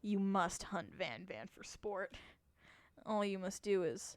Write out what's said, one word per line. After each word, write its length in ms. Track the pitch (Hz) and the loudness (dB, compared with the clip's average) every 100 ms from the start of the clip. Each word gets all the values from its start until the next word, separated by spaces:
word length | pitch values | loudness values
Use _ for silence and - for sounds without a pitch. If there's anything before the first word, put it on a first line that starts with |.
you 160 | 202 202 | 2 2
must 460 | 196 196 175 - | 4 6 4 2
hunt 300 | - 196 101 | -4 -6 -6
Van 300 | 110 165 113 185 | -6 -6 -4 -8
Van 220 | 110 - | -10 -10
for 100 | - | -14
sport. 500 | - - 214 196 196 - - - _ _ - - - - - | -14 -8 -6 -4 -6 -8 -18 -20 _ _ -20 -20 -20 -16 0
All 180 | 214 | 2
you 140 | 202 190 | 2 0
must 240 | 185 - | -2 -2
do 200 | 208 190 | 4 4
is 340 | 170 135 - | 4 0 -6